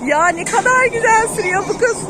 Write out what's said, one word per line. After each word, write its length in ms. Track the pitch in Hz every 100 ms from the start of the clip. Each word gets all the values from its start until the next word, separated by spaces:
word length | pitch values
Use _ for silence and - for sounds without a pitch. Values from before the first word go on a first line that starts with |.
| 240
Ya 220 | 294 339
ne 180 | 339 359
kadar 400 | 453 494 508 523
güzel 420 | 466 453 440 453 -
sürüyor 280 | 359 370 392
bu 80 | 440
kız. 200 | 480 453 -